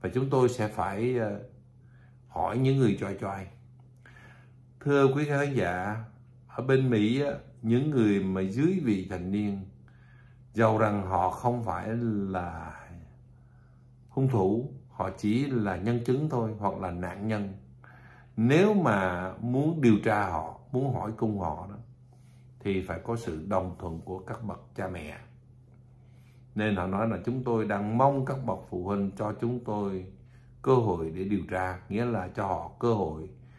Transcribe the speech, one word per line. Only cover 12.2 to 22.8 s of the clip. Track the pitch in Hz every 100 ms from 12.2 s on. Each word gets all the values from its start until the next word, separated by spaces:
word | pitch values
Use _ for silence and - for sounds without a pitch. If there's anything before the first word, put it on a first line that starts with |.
| 98 92 87 82 82 - - 87 - - - - - - - - - - -
hung | - 131
thủ, | 120 95 110 139 - -
họ | - 95 92
chỉ | 107 117 143
là | 127 101 87
nhân | 101 120 117
chứng | 127 151
thôi, | 131 110 104
hoặc | 101 92
là | 92
nạn | 87 90 92 107
nhân. | 107 98 98 - - - - - - - -
Nếu | 117 151 202
mà | 208 143 101 92 90 92 -
muốn | 117 127 151 165
điều | 123 104
tra | 110 104 98
họ, | 82 80 - -
muốn | 131 135
hỏi | 101 104 110
cung | 113 104
họ | 85 76 92
đó, | 104 - - - - - - - -
thì | 101 95